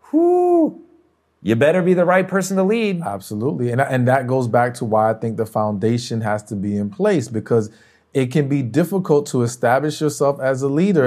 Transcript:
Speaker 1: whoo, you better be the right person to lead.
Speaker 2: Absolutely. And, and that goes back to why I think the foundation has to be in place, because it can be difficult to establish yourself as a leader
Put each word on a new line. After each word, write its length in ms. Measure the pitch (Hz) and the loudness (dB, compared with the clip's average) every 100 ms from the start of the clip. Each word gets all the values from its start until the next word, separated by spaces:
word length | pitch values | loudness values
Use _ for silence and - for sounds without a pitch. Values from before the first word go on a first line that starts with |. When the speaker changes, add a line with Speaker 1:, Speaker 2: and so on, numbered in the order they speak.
| - | -4
Speaker 1:
whoo, 680 | 311 349 359 359 349 302 - - _ _ _ _ _ | 0 2 4 4 4 2 -2 -20 _ _ _ _ _
you 140 | 90 117 | -2 2
better 260 | 143 180 | 4 4
be 120 | 175 | 2
the 120 | 180 175 | 2 4
right 220 | 185 185 | 2 2
person 260 | 196 185 190 | -2 -2 0
to 80 | |
lead. 380 | 190 226 214 175 | 0 0 -2 -4
Speaker 2:
Absolutely. 680 | 156 101 - 104 120 160 120 | -6 -8 -8 -4 -4 -2 -2
And, 100 | 120 | 0
and 260 | 139 131 123 | 0 2 2
that 180 | 135 127 | 2 2
goes 220 | 131 120 | -2 2
back 260 | 120 123 123 | 2 0 -2
to 100 | 120 | -2
why 240 | 107 110 | 2 2
I 60 | 110 | 0
think 200 | 117 110 | -4 -4
the 100 | 107 | -4
foundation 760 | 110 107 104 110 120 120 113 | -2 -2 0 0 -2 -4 -6
has 220 | 107 104 | -4 -4
to 120 | - 101 | -6 -6
be 220 | 101 101 | -4 -4
in 120 | 104 | -4
place, 380 | 98 208 180 123 | -2 0 0 -2
because 420 | 110 - 120 104 - _ _ _ | -6 0 0 0 -10 _ _ _
it 140 | 139 127 | -4 0
can 160 | 151 139 | 0 0
be 140 | 143 | -2
difficult 640 | 123 135 170 196 185 147 143 | -2 0 0 -2 2 0 2
to 140 | 131 | -2
establish 580 | 120 123 120 135 151 147 | -2 0 0 2 0 -2
yourself 400 | 151 123 143 143 | -4 0 -2 0
as 220 | 131 127 | -2 -2
a 80 | 139 | -2
leader 360 | 139 190 170 | 0 2 2